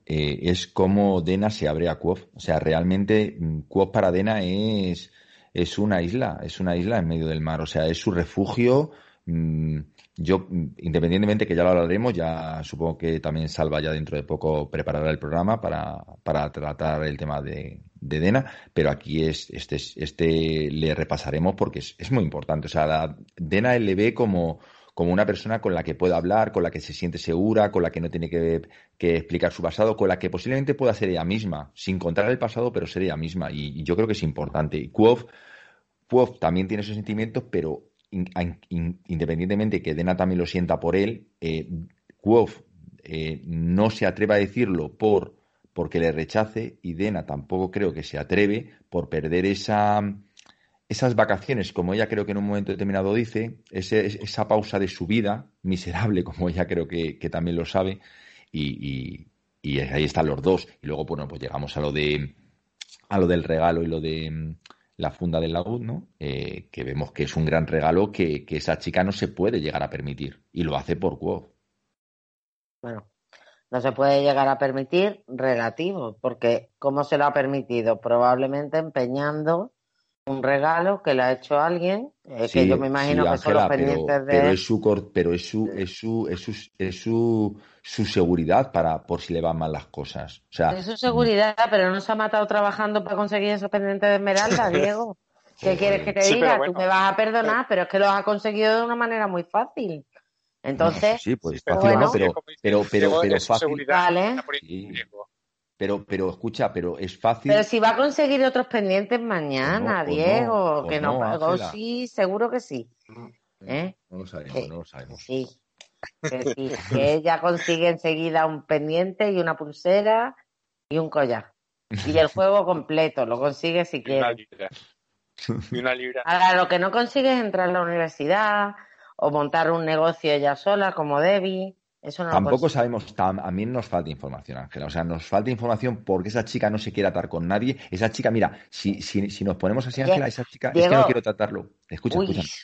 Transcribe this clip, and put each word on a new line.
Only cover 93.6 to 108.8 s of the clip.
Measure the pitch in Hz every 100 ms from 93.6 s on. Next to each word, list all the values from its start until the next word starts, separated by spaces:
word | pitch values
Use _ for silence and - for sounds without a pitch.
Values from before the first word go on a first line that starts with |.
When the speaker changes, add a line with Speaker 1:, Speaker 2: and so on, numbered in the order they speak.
| 196
Speaker 2:
pendientes | 208 196 196 202
de | 202
Esmeralda, | 202 196 214 254 208
Speaker 1:
<laughs> |
Speaker 2:
Diego. | 156 175 214 233 185 _ _ _ _
¿Qué | 190 175
Speaker 1:
Joder. |
Speaker 2:
quieres | 202 196
que | 202
te | 202
Speaker 3:
Sí, | 196 226
pero | 254
Speaker 2:
diga? | 220
Speaker 3:
bueno. | 147
Speaker 2:
Tú | 185
me | 185
vas | 190 196
a | 196
perdonar, | 220 226 214 226
Speaker 3:
Eh. | 247
Speaker 2:
pero | 185
es | 175
que | 196
los | 202
ha | 196
conseguido | 196 208 220 208 214 226
de | 233
una | 240
manera | 233 226 208
muy | 175
fácil. | 170 208 240 - 208 156 - _ _ _ _ _
Entonces, | - 135 165 - 208
Speaker 1:
No, | 226
sí, | -
sí, | 131
pues | 160 147
Speaker 3:
Sí, | -
pero | 180
Speaker 1:
fácil, | 196
Speaker 2:
bueno. | - 147
Speaker 1:
¿no? |
Pero, | 98 92
Speaker 3:
como | - -
dice, | 156
Speaker 1:
pero, | 107 101 98
pero, | 104 101
Speaker 3:
luego | 95
Speaker 1:
pero | 101 98
Speaker 3:
es |
su | -
Speaker 1:
fácil. | 113 156
Speaker 3:
seguridad, | 143 135 160 175
Speaker 2:
Vale. | 175 208
Speaker 3:
está | 254
poniendo | - 139 -
en | 92
Speaker 1:
Sí. | 101
Speaker 3:
riesgo. | 123 107 104 101 _ _ _ _ -
Speaker 1:
Pero, | 98 101 101
pero | 95 92
escucha, | 85 117 113 120
pero | 92 87 82
es | 95 -
fácil. | 113 117 139
Speaker 2:
Pero | 208
si | 208 -
va | 330
a | 294
conseguir | 285 277 285 277
otros | 262 254 220
pendientes | 233